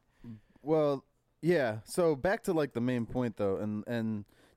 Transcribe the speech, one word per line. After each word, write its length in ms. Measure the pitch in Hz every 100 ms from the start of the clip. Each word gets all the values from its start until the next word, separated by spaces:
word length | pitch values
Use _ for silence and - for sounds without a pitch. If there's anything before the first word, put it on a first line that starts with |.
| _ _ 117 110 _ _
well, 460 | 135 160 147 135 - _ _ -
yeah. 400 | 160 175 123 110
So 300 | - - 165
back 280 | 143 175 226
to, 100 | -
like, 220 | 160 143
the 80 | 117
main 240 | 123 123 113
point, 300 | 127 120 -
though, 180 | 101 90
and, 260 | 107 107 -
and 400 | 120 113 107 101 _ _